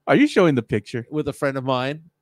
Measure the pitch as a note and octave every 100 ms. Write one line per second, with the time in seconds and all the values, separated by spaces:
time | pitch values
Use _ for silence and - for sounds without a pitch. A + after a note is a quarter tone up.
0 | - D#3+ D4 B3 F3 C3 A2+ A2 - A#2+
1 | A2+ D3+ C#3+ - C#3+ C3+ C3 B2+ C3 D#3
2 | E3 _